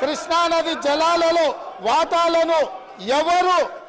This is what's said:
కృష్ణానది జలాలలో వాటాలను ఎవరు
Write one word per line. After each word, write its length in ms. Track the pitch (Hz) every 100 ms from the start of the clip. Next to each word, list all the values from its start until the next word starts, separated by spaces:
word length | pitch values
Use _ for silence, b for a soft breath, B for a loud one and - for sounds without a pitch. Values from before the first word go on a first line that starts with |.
కృష్ణానది 760 | 277 294 - 330 339 330 320 320 285
జలాలలో 600 | 294 330 339 330 339 302 - - - 202
వాటాలను 720 | 285 330 339 339 330 330 320 269 - - - 196 277
ఎవరు 360 | 320 349 359 349 240 -